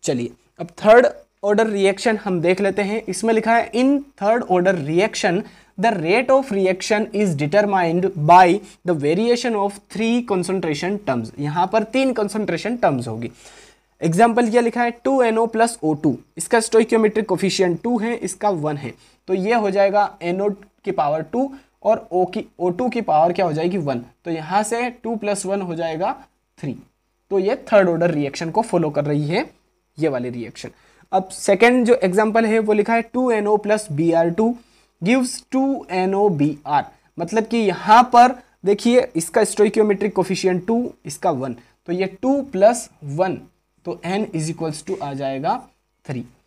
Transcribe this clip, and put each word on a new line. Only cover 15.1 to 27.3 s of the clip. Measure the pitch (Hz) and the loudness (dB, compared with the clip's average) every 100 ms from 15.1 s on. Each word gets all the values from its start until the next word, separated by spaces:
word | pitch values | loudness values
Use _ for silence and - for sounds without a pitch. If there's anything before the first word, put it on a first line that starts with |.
| 269 | 2
एन | 240 220 | 2 2
ओ | 233 | -2
प्लस | 226 233 - | 0 0 0
ओ | 156 | -4
टू। | 147 151 117 _ - | 0 -2 -2 _ -14
इसका | - 233 | 0 0
स्टोइकियोमेट्रिक | 220 220 226 226 220 214 214 | 4 2 4 2 2 0 -2
कोफिशिएंट | 175 196 - 180 170 | -2 0 0 0 0
टू | 226 240 | -2 -2
है, | 226 240 | -2 -6
इसका | 185 - 208 | -8 -4 -2
वन | 180 151 143 | -2 -4 -6
है। | 139 - _ _ - | -10 -14 _ _ -6
तो | |
ये | 190 190 | -4 0
हो | 233 208 | 0 0
जाएगा | 196 196 202 202 - | 2 2 2 0 -4
एन | 175 180 | -4 -2
ओ | 208 202 - _ | -2 -4 -14 _
की | - | -8
पावर | 180 147 156 | -2 -2 -2
टू | 156 240 269 269 _ _ | -4 -4 -4 -6 _ _
और | 196 220 - | 0 0 0
O | 180 180 | -2 -2
की, | 208 - - | -4 -10 -6
ओ | 180 | -4
टू | 180 254 | -2 -4
की | 233 | -4
पावर | 208 151 165 | 0 2 2
क्या | 175 180 | 2 -2
हो | |
जाएगी, | 151 175 190 | -2 -2 -2
वन। | 143 123 120 _ | -4 -6 -8 _
तो | 175 | -10
यहाँ | 160 156 190 | -8 -2 -2
से | 214 233 240 240 | -2 -4 -6 -8
टू | 220 226 | -8 -6
प्लस | 202 202 185 | -4 -6 -4
वन | 202 | -6
हो | 185 | -6
जाएगा | 165 165 156 196 262 - _ _ _ | -6 -6 -4 -4 -6 -14 _ _ _
थ्री। | 147 120 - _ _ _ _ | -10 -10 -16 _ _ _ _